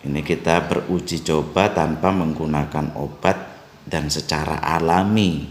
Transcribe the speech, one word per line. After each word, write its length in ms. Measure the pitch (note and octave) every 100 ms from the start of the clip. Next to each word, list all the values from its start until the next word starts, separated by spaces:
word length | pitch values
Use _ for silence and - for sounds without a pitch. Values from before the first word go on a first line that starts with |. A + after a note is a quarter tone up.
| C#2+
Ini 140 | C#2+
kita 400 | D#2 - E2 E2 D#2+
beruji 560 | - - F2 - E2 D#2
coba 480 | D#2 D2+ - G#2
tanpa 400 | F2+ D#2 D#2+ F#2
menggunakan 800 | G2 D#2+ D2+ D#2+ D2+ D2 D#2 D2+ D2
obat 320 | C#2 - F#2 - - - - -
dan 240 | - D#2+ D2+
secara 560 | D#2 - D#2 D2+ D#2
alami. 880 | - E2 D#2+ F2 G2 A2 F#2+ D2+ D2